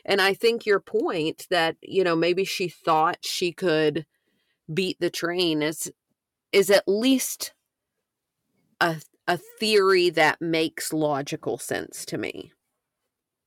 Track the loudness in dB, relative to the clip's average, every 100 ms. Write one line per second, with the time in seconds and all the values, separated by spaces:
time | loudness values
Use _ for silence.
0 | -2 2 2 2 0 0 0 0 0 -2
1 | -2 -2 -2 -4 -2 0 0 -2 -4 0
2 | 2 2 2 0 -2 -4 -6 -4 0 2
3 | 2 -2 -6 -4 -4 -2 0 2 2 0
4 | -6 _ _ _ _ _ -8 -4 -4 -4
5 | -4 -4 -4 -2 0 0 -2 -4 -10 -14
6 | _ _ _ _ _ 2 4 4 4 2
7 | 4 2 0 -8 -12 -14 _ _ _ _
8 | _ _ _ _ _ _ _ _ -2 -2
9 | -10 _ -6 -6 -6 -6 2 4 4 4
10 | 4 4 2 2 -2 0 -2 -4 -6 -2
11 | 0 -2 -4 -8 -6 -8 -6 -8 -8 -14
12 | -10 -8 -8 -10 -16 _ _ _ _ _
13 | _ _ _ _